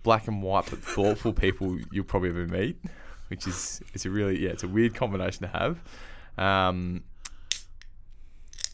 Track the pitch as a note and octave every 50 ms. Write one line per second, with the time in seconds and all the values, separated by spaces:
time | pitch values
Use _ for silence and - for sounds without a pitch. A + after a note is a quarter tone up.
0 | - A2+ A2+ G#2+ G#2+ - G#2+ G2+ G2 F#2 F#2+ G2 - - - - - - - -
1 | G2 G#2 G#2 G2 - A#2 - - - F#2+ F2+ - G2 F#2+ F2+ E2+ - - - G2
2 | F#2+ - - G2+ F2+ F2+ F2 F2 F2 E2+ F2 F2+ G2 C3 F3 - - - - -
3 | - - - - - - G#2 G2 - G2 F2 - - - - - - - - F#2+
4 | - F#2+ F#2+ G#2 G#2 G2 F#2+ - F2 F#2 F2 - - F2+ F#2 A2 A#2 A#2 A2 -
5 | C3 A2 G2 F#2+ F#2 F#2+ F#2+ - - F2 - - - C3 E3+ E3 - - - -
6 | - - - - - - - - F#2+ G2 G2 G2 F#2+ F#2 F#2 F2+ F2+ F2+ F2 F#2
7 | - - - - - - - - - - - - - - - - - - - -
8 | - - - - - - - - - - - - - -